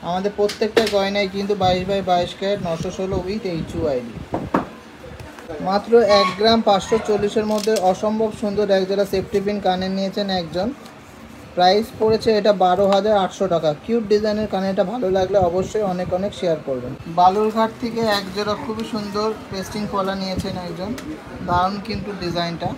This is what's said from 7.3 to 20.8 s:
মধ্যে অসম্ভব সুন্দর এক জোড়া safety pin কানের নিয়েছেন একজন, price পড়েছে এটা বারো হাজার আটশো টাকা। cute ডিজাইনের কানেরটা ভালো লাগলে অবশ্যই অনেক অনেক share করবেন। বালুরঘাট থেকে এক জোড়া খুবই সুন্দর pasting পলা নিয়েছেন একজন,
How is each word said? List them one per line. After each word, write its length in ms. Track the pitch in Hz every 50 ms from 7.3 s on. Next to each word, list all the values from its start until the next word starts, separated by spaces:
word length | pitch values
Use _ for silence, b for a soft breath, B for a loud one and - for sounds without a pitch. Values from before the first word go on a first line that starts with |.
| - 226 214 214
মধ্যে 220 | 214 214 208 220 220 208 180 185
অসম্ভব 380 | 185 - - 214 214 220 220 214 208 -
সুন্দর 240 | - 208 202 202 208 190 196
এক 60 | 190 190 185
জোড়া 160 | 196 190 202 190
safety 280 | - - - - - 202 196
pin 120 | 202 208 208 190
কানের 260 | 185 185 185 185 190 190
নিয়েছেন 300 | 190 196 190 185 220 202 196 190 185
একজন, 260 | 170 160 156 175 190 240 294 - - - - - - - - - - - - - - - -
price 300 | 180 180 185 190 208 226 - - -
পড়েছে 300 | 220 220 220 214 - 233 220 208
এটা 120 | 190 214 208 185 190
বারো 220 | 180 180 185 202 190 196
হাজার 220 | 196 196 214 214 202 185
আটশো 220 | 180 - - 196 185 175
টাকা। 160 | 165 156 156 151 151 -
cute 200 | - 226 233 220 202 214
ডিজাইনের 360 | 208 214 214 208 214 214 208 -
কানেরটা 300 | 190 190 190 196 202 196 180
ভালো 160 | 226 254 214 190 185
লাগলে 200 | 190 185 185 196 202 180 175
অবশ্যই 360 | 170 185 185 - - 214 214 190 180
অনেক 160 | 180 180 165 170
অনেক 140 | 180 190 208 202 -
share 180 | - 175 160 151 -
করবেন। 260 | 143 135 127 120 127 131 - - 170 165 170
বালুরঘাট 520 | 175 185 190 208 214 220 214 226 220 220 220 -
থেকে 200 | - 233 220 226 226 220 202
এক 80 | 202 196 190 185
জোড়া 200 | 202 208 202 208 202 -
খুবই 200 | 226 220 220 226 - -
সুন্দর 340 | 214 208 208 196 208 214 220 214 214 - -
pasting 300 | - 190 190 - - 214 208 202 -
পলা 200 | 202 190 190 190 190
নিয়েছেন 340 | 190 190 185 185 - 196 185 185 180
একজন, 220 | 175 170 165